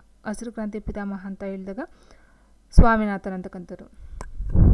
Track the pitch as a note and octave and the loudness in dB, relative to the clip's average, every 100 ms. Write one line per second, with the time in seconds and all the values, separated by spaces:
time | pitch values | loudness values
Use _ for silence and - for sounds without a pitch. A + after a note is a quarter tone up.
0 | - _ - G#3 A#3 A3+ G#3+ G#3+ - G#3 | -18 _ -12 -10 -10 -10 -8 -8 -8 -8
1 | G3+ F#3+ G3 F#3+ G3 G3 F#3+ G3 - - | -8 -10 -10 -12 -10 -10 -10 -12 -12 -16
2 | _ - _ _ _ _ _ - G#3+ A3 | _ -20 _ _ _ _ _ 6 6 6
3 | G#3 G3 G3+ F#3+ F#3+ F#3 F3 F3+ - - | 0 -4 -8 -10 -12 -14 -16 -18 -20 -20
4 | - - - - - - - | -18 -16 -12 -10 0 6 8